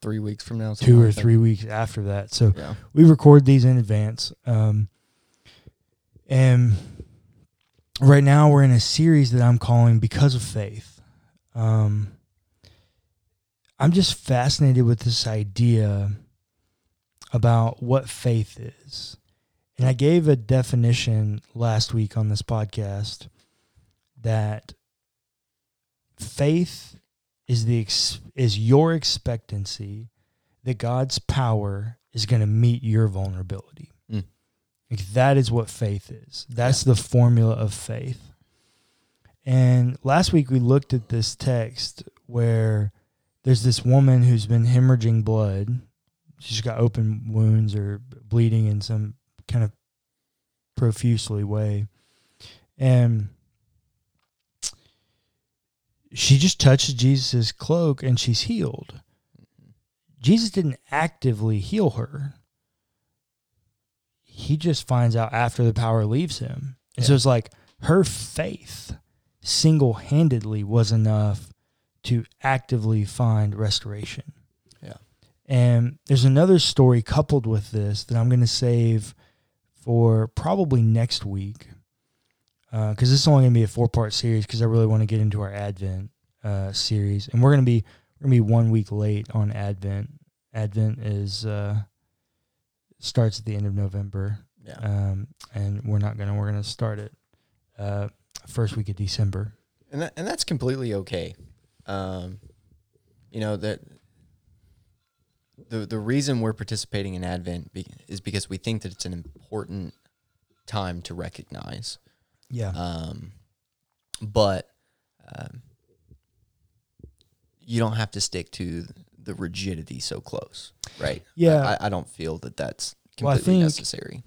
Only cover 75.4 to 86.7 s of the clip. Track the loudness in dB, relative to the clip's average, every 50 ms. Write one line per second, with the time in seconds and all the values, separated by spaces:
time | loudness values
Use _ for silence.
75.4 | _ _ 0 2 4 4 4 2 2 0 -4 -8 _ 0 2 4 4 4 6 6
76.4 | 6 6 6 4 4 0 2 4 6 6 6 4 2 0 0 0 0 2 0 0
77.4 | 0 0 -2 -2 -4 -4 -6 -4 -4 -2 -4 -6 -6 -4 -2 0 2 2 4 4
78.4 | 2 2 2 0 0 2 2 2 2 2 2 0 -2 -6 -16 _ _ _ _ _
79.4 | _ _ _ _ _ _ _ _ _ 0 2 4 4 4 4 2 0 -2 _ -8
80.4 | -4 -2 0 0 0 2 2 2 4 4 2 2 0 0 -4 -6 -8 -8 -8 -8
81.4 | -8 -10 -12 -16 -20 -20 -20 -20 _ _ _ _ _ _ _ _ _ _ _ _
82.4 | _ _ _ _ _ _ -6 -4 -4 -4 -2 0 2 2 2 2 4 4 4 6
83.4 | 6 6 6 4 2 2 0 -2 -2 0 0 -2 -2 -2 -4 -4 -2 -2 -2 -2
84.4 | -2 -4 -4 -2 -2 0 2 2 2 2 2 0 0 0 0 0 0 0 -2 -2
85.4 | -6 -6 -8 -8 -8 -8 -8 -8 -8 -8 -8 -8 -10 -14 _ _ _ _ _ _
86.4 | _ -6 -6 -4 -6 -6